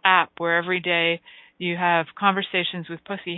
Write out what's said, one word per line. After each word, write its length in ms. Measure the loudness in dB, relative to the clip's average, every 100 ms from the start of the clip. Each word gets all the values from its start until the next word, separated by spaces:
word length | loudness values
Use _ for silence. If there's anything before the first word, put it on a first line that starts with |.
| 4
app 260 | 4 2 -2
where 200 | 0 0
every 220 | 0 -2
day 400 | 0 0 0 -2 -6 -20 -20 -8
you 180 | -4 0
have 300 | 2 2 0 0
conversations 680 | 2 2 0 -2 -2 -4 -8
with 100 | -12 -10
pussy. 300 | -10 -8